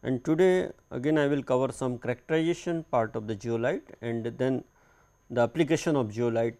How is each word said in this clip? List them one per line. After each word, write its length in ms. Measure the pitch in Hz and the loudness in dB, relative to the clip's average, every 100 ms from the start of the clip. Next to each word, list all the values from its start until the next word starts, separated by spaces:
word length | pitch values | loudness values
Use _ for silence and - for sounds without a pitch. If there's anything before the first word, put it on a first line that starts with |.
and 200 | - 127 131 | -2 -4 0
today 460 | 160 185 185 - - _ | 4 6 4 0 -8 _
again 260 | - 131 156 | -6 0 2
I 100 | 143 | 2
will 140 | 143 | 0
cover 300 | 123 127 131 | 0 0 0
some 260 | 120 131 120 | -2 -6 -4
characterization 840 | 117 - - 160 165 170 - 165 160 | -6 -6 -2 0 0 -2 -2 -6 -2
part 240 | 127 110 113 | 0 0 -4
of 120 | 107 | -6
the 100 | 107 | -6
zeolite 540 | 113 117 120 156 - - | -2 0 0 -2 -8 -12
and 240 | 117 117 113 | -6 -4 -6
then 400 | 113 131 131 - _ _ _ _ _ _ | -2 0 0 -4 _ _ _ _ _ _
the 100 | 120 | 0
application 560 | 120 156 156 165 - 147 | 0 2 2 2 2 0
of 160 | 113 | 0
zeolite 460 | 104 120 113 117 113 | 0 0 2 0 -4